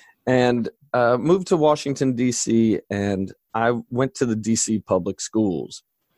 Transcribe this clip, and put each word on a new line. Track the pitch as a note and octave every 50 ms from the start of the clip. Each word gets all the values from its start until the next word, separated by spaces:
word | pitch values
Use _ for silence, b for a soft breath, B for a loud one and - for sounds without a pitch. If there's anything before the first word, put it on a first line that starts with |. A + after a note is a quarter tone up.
| B B B B -
and, | B2 B2+ B2+ B2 B2 B2 A#2+ A2+ - - _ _ _ -
uh, | B2+ A#2+ A#2 B2 B2
moved | - D3+ F3 G3 F3+ -
to | F#3 E3
Washington, | D3+ D3+ D3+ D3 - C#3+ C#3 - C#3 C3 B2+
D | A#2 B2+ B2+
C, | A#2 - - - A2+ A2+ A#2 A2 G2+ - - -
and | G2 G2+ G2+ G2+ G2+ F#2+ F#2+ F#2 - _ _ _ -
I | A2+ A2+ A#2 B2 A#2 A#2 -
went | B2 A#2+ C3+ C3 -
to | - C3+
the | A#2+ A2
D | A2 G#2 A2+ A2+
C | A2 - - A2 G#2
public | - - G2+ F#2 F2 G2 F#2 -
schools | - - - A2 A2 G2+ F2 C#2+ B1 - - - _ _ _ _ _ _ _